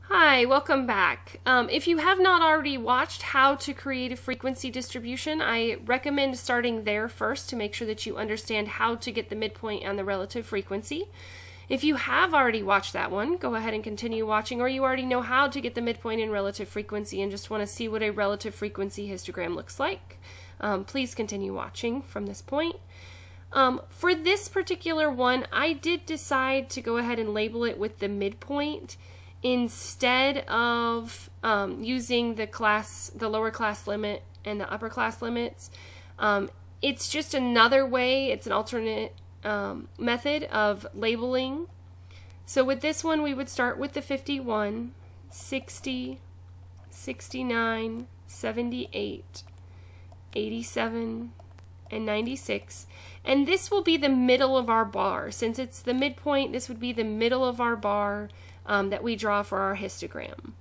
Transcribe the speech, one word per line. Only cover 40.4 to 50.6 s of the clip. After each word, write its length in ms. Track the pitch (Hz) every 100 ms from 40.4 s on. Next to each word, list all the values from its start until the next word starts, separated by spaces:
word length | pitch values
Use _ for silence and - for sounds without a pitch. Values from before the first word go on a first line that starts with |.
| 302
of 420 | 214 208 202 202 196
labeling. 720 | 220 233 247 254 262 285 349 - - - - - - - -
So 160 | 269
with 180 | 262 269
this 220 | 302 311
one, 180 | 320 311
we 140 | 294 262
would 120 | 269
start 300 | - 247 -
with 160 | 277
the 80 | 294
fifty-one, 920 | 277 269 277 277 247 214 208 220 240 - - - -
sixty, 920 | - - 269 262 - 277 254 254 262 - - - - - - -
sixty-nine, 1160 | - - 254 - 254 254 233 233 226 226 226 247 - -
seventy-eight, 1160 | - 226 226 240 247 - - 208 - - - - - - - - - - - -
eighty-seven, 960 | - 214 233